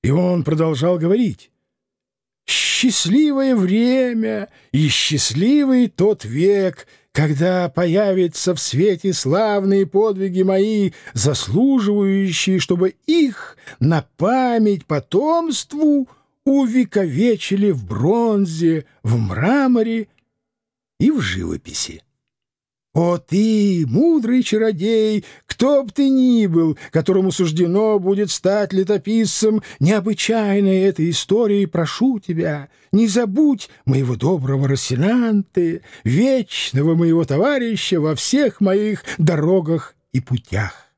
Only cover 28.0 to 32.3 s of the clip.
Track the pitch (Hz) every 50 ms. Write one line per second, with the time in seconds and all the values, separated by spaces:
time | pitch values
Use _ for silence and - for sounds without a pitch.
28 | 175 190 202 196 208 185 - - - 185 196 214 202 - 196 190 190 175 208 196
29 | - 202 220 226 220 196 - - 220 214 214 220 - - - - 139 170 214 208
30 | 180 220 208 - - - 220 226 214 202 196 202 202 190 190 185 190 196 185 -
31 | 160 170 165 - - - 190 226 240 208 202 202 196 170 - 165 165 - - -
32 | 226 269 254 208 - -